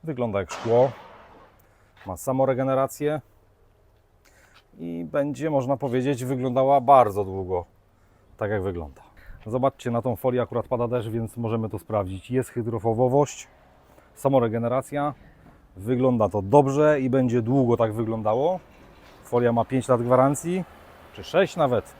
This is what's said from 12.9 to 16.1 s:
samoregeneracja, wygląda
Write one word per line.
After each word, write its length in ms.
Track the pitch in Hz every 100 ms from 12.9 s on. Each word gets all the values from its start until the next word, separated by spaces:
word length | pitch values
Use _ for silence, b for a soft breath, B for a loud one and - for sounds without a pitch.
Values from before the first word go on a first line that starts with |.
| 113 127 139 143 - - b b b b b b
samoregeneracja, 1000 | - 139 135 117 113 117 127 - 143 143 - b b b b _ 92
wygląda 520 | 104 123 131